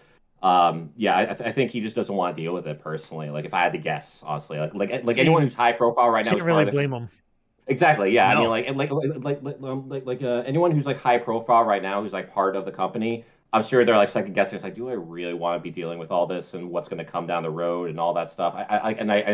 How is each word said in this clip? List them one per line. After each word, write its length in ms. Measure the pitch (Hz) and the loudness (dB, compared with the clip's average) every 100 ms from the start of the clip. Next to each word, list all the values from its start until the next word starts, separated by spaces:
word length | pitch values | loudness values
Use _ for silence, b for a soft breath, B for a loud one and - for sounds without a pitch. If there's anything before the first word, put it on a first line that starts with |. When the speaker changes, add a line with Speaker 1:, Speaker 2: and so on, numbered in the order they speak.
| b b _ - | b b _ -2
Speaker 1:
Um, 480 | 92 90 87 82 78 - | 4 6 4 2 -8 -2
yeah, 200 | 101 90 | 2 2
I, 60 | |
I 40 | 113 - | 0 -2
th-, 60 | 117 | -4
I 20 | |
think 180 | 135 117 | -2 -2
he 100 | 120 | -2
just 140 | 107 113 | -4 -4
doesn't 200 | 101 98 | -4 -2
wanna 200 | 90 80 | -2 -4
deal 180 | 82 | -6
with 140 | 87 80 | -6 -6
it 120 | 76 | -10
personally. 480 | 78 78 - 80 76 | -8 -10 -10 -10 -8
Like, 140 | 76 78 | -8 -4
if 80 | |
I 80 | 92 | 0
had 100 | 87 | 0
to 60 | 82 | 0
guess, 440 | 80 73 - - 76 | -6 -6 -8 -16 -8
honestly, 340 | 76 - 76 | -8 -6 -6
like, 140 | 78 | -4
like, 300 | 101 101 127 | -2 -4 -2
like, 140 | 120 117 | 0 2
Speaker 2:
Yeah. 60 | |
Speaker 1:
anyone 180 | 160 160 | 4 4
who's 120 | 135 - | 4 2
high 180 | 120 | 2
profile 360 | 117 117 117 120 | 4 2 4 4
right 140 | 110 110 | 4 2
now 60 | |
Speaker 2:
Can't 80 | 107 | 0
Speaker 1:
who's 40 | 170 | 2
Speaker 2:
really 120 | 160 | 4
Speaker 1:
part 40 | 104 | 4
of 40 | |
the 40 | 143 | 2
Speaker 2:
blame 160 | 143 | -2
him. 160 | 123 117 _ _ _ _ _ - | -4 -10 _ _ _ _ _ -4
Speaker 1:
Exactly. 440 | 131 170 147 95 | 2 4 4 4
Yeah. 160 | 113 98 | 6 6
I 60 | 110 | 6
Speaker 3:
No. 40 | |
Speaker 1:
mean, 80 | 117 | 4
like, 180 | 113 123 | 2 -2
and, 100 | 135 | -2
like, 140 | 123 | -2
like, 180 | 147 139 | -2 -2
like, 140 | 139 | -4
like, 200 | 147 143 | -4 -6
like, 180 | 139 139 135 | -6 -10 -8
um, 180 | 135 135 | -8 -8
like, 160 | 139 127 | -8 -6
like, 180 | 123 | -4
uh, 180 | 127 120 123 | -2 -2 0
anyone 260 | 165 175 | 2 2
who's, 140 | 147 139 | 2 0
like, 140 | - | -2
high 180 | 131 123 | 2 2
profile 440 | 120 113 117 117 | 2 -2 4 4
right 180 | 113 101 | 4 2
now, 180 | 95 101 | 0 -4
who's, 120 | 104 | -4
like, 180 | 95 90 | -6 -6
part 240 | 98 95 98 | 0 0 0
of 100 | 95 | -4
the 60 | |
company, 520 | - 120 117 113 117 b b b | -4 -4 -2 -4 -6 b b b
I'm 100 | 110 | -2
sure 220 | 110 127 117 | 2 4 6
they're, 120 | 107 | 6
like, 120 | 101 | 4
second 240 | 113 101 | 0 -2
guessing. 220 | 98 95 98 | 0 -2 -2
It's 80 | |
like, 120 | 95 107 | -10 -10
"Do 140 | 127 | -8
I 40 | |
really 400 | 113 82 85 87 87 | -8 -8 -8 -8 -4
wanna 240 | 87 85 | -2 -2
be 100 | 85 | -6
dealing 300 | 85 82 85 | -8 -8 -8
with 100 | 80 | -4
all 160 | 90 87 | 0 0
this 280 | 90 82 92 | -2 -8 -12
and 160 | 87 | -8
what's 160 | 85 - | -6 -6
gonna 160 | 85 80 | -10 -8
come 220 | 87 85 | -6 -4
down 160 | 85 | -4
the 60 | 82 | -4
road 380 | 80 87 87 85 | -4 -2 -2 -4
and 80 | 80 | -2
all 140 | 85 85 | -2 -2
that 160 | 82 | -4
stuff?" 240 | - 87 95 | -4 -4 -4
I, 80 | |
I, 140 | 98 104 | -2 -2
I, 140 | 110 | -2
and 180 | 110 107 | -2 0
I, 60 | 104 | 2
I 40 | 104 | 2